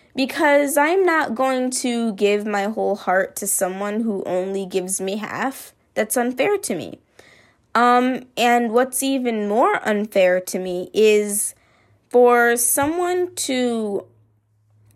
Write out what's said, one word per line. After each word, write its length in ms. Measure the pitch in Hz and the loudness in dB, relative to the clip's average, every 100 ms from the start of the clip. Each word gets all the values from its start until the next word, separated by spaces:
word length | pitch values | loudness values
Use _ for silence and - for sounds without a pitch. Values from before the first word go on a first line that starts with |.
| _ 247 | _ -4
Because 600 | 262 277 302 285 285 285 | -4 0 4 4 4 2
I'm 260 | 302 381 | 2 2
not 300 | 359 320 - | 2 2 0
going 380 | 226 262 254 254 | -2 0 0 -2
to 420 | 247 254 233 233 | -2 -2 -2 -2
give 320 | 196 202 208 214 | 0 0 2 0
my 200 | 208 202 | -2 -2
whole 300 | 214 196 208 | -2 -2 -2
heart 400 | - 185 - - | 0 0 0 -6
to 100 | 196 | -4
someone 540 | - 185 190 202 208 | -2 -2 -4 -4 -4
who 220 | 226 190 - | -2 -4 -4
only 400 | 180 190 196 190 | -4 -2 -4 -4
gives 360 | 190 185 185 | -4 -4 -4
me 160 | 190 214 | -6 -6
half. 560 | 214 139 247 269 - _ _ | -8 -6 -6 -8 -16 _ _
That's 240 | - 214 254 | -4 -2 -2
unfair 400 | 240 254 294 403 | -2 0 0 0
to 180 | - 175 | -4 -8
me. 240 | 90 - _ _ _ _ _ _ _ 226 | -8 -14 _ _ _ _ _ _ _ 2
Um, 500 | 240 247 254 247 - - | 4 4 2 -2 -8 -2
and 340 | 240 240 233 | 2 2 2
what's 300 | 226 262 - | 0 0 -2
even 460 | 269 269 247 220 208 | -2 -2 -2 -2 0
more 400 | 214 359 415 - | 2 2 2 -2
unfair 520 | 208 214 196 185 185 | -2 0 2 2 2
to 180 | 180 190 | -2 -6
me 300 | 185 180 180 | -4 -6 -4
is 640 | - 214 208 208 202 - - _ _ _ _ _ | 2 4 4 2 -2 -6 -10 _ _ _ _ _
for 460 | 240 247 240 240 240 | 4 6 6 4 2
someone 760 | - - 285 339 349 359 359 359 | 0 0 0 0 -2 -2 -4 -4
to 680 | - 254 247 233 214 202 - _ _ _ _ _ _ _ _ | -4 -2 -2 -2 -4 -6 -8 _ _ _ _ _ _ _ _